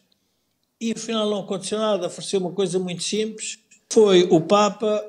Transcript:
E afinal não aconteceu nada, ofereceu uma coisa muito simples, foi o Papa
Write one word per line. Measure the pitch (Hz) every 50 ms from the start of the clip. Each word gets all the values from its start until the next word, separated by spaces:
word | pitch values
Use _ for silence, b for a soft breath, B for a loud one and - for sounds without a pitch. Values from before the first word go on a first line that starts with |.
| _ _ _ _ _ _ _ _ _ _ _ _ _ _ _ _
E | 233 226 214
afinal | 220 - - 226 220 214 208
não | 208 196
aconteceu | 180 - 202 185 - - 208 214
nada, | 220 214 208 185 175
ofereceu | 170 - - 160 - - 196
uma | 180 170 151
coisa | 202 196 180 175 185
muito | 185 180 175 175 -
simples, | - - 208 214 220 220 - - - - - _ _ _ _ _ - -
foi | 233 214 202 190 175 180
o | 180 185 160
Papa | 165 - 202 202 208 202 196 - 233 214 214 208 214